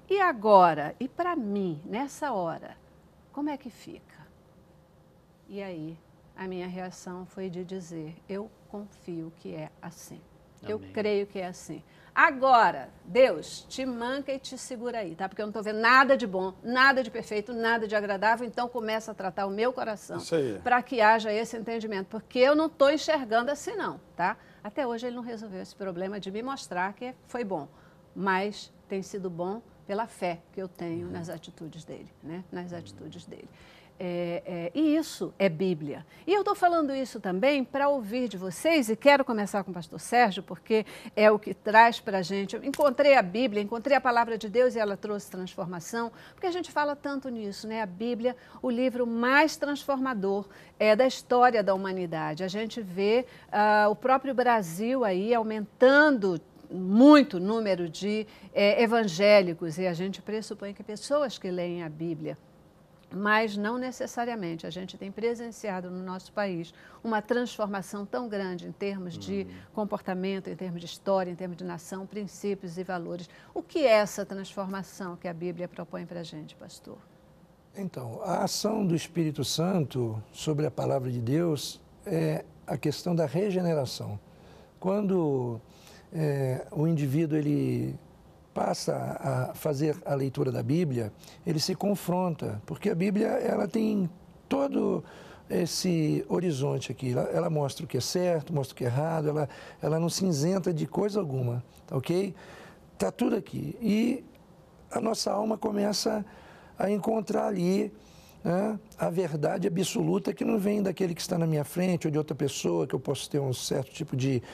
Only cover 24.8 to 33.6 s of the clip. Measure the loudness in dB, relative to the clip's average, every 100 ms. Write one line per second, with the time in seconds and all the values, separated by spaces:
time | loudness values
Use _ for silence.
24.8 | -4 -4 -6 -8 -10 -10 -10 -12 -12 -10
25.8 | -8 -6 -6 -6 -8 -6 -6 -8 -6 -4
26.8 | -4 -4 -12 -12 -10 -8 -4 -6 -8 -14
27.8 | -20 -20 _ -4 0 0 0 -6 -14 -20
28.8 | -10 -8 -8 -8 -8 -6 -6 -6 -12 -18
29.8 | -8 -6 -6 -4 -4 -4 -10 -12 -10 -8
30.8 | -8 -6 -8 -8 -10 -12 -14 -16 -16 -14
31.8 | -16 -16 -18 -18 -14 -12 -10 -10 -10 -12
32.8 | -14 -16 -16 -16 -16 -18 -20 -20